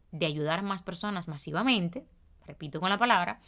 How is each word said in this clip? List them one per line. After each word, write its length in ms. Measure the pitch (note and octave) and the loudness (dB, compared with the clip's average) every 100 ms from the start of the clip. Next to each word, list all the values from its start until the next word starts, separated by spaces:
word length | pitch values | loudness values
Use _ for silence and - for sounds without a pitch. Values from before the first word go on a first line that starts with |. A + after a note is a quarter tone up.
| _ | _
de 160 | D#3 D#3+ | -2 0
ayudar 340 | D3+ D3+ E3 | 2 0 0
a 20 | |
más 200 | G3+ F#3+ | 0 -4
personas 460 | F#3 F3 G#3 G3 E3 | -6 -6 -4 -4 -6
masivamente, 800 | D3 - D#3 B3 A#3 F3 B3 - - - - - | -8 -4 0 2 4 2 -4 -12 -20 -20 -20 -20
repito 340 | D3 D3+ D#3 | -12 -8 -2
con 100 | F3+ | 0
la 80 | G3+ | 2
palabra, 420 | B3 G#3 F3 A3 | 4 4 2 -4